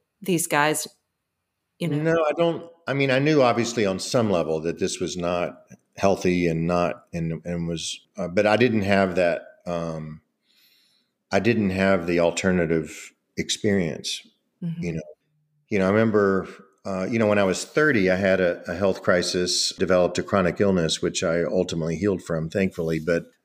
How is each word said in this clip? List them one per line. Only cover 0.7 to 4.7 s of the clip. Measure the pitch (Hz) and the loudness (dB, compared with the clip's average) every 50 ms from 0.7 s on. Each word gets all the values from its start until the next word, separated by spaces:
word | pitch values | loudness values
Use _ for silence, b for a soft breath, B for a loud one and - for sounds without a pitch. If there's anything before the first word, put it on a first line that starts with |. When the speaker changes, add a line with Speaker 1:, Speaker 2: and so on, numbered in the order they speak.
| 151 147 - - - _ _ _ _ _ _ _ _ _ _ _ _ _ _ _ _ - | 0 -2 -6 -10 -14 _ _ _ _ _ _ _ _ _ _ _ _ _ _ _ _ -8
Speaker 1:
you | 175 165 | -4 -2
know? | 143 | -2
Speaker 2:
No, | 147 156 160 165 165 156 151 | 0 0 2 2 2 2 0
I | 143 | 0
don't. | 165 170 170 165 139 - - - _ _ | 0 0 0 0 -2 -8 -14 -20 _ _
I | 120 135 | -4 -2
mean, | 139 139 135 | 0 2 2
I | 127 135 | 2 2
knew | 139 156 156 143 127 | 2 2 4 4 4
obviously | 120 113 113 113 117 - 123 104 | 4 4 2 0 -2 0 0 0
on | 95 92 92 | 0 0 -2
some | - - - 127 113 104 | -4 -2 0 2 2 2
level | 92 85 78 76 80 78 | 2 2 0 0 -2 -2
that | 80 85 | -2 -4